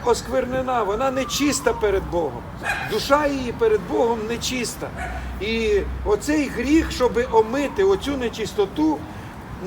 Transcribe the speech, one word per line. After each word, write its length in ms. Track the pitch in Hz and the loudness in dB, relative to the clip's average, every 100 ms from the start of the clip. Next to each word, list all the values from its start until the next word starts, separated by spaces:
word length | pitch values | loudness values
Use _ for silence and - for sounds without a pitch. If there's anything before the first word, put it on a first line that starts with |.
осквернена, 760 | 240 220 - 262 247 262 254 247 | 2 0 0 -2 0 -2 0 0
вона 280 | 196 214 269 | 0 0 0
нечиста 640 | 262 247 - 285 254 233 | 0 -2 0 0 2 0
перед 300 | 220 208 196 156 | 2 2 2 0
Богом. 320 | 170 151 120 - - - - - | -2 -2 -4 -10 -8 -4 -4 -2
Душа 360 | 214 - 285 294 | -2 4 4 4
її 260 | 277 247 | -2 -4
перед 280 | - 226 214 175 | 0 2 2 2
Богом 280 | 302 233 233 214 | 0 2 0 -2
нечиста. 600 | 233 - 254 226 - 135 - - - - - | -4 -4 -4 -4 -6 -8 -8 -8 -8 -8 -6
І 400 | 208 226 220 208 - - | -2 0 2 2 2 -4
оцей 440 | - 208 - 302 254 | 0 0 2 0 0
гріх, 440 | 180 247 320 - | -2 4 4 4
щоб 260 | - 247 220 247 | 2 2 2 2
омити 520 | 226 220 269 277 - | 4 4 2 0 2
оцю 320 | 196 190 262 277 | 4 4 0 -2
нечистоту, 840 | 240 - 208 - 196 - 311 285 - - - - - - | -2 -4 -4 0 0 2 2 2 -4 -12 -12 -14 -12 -8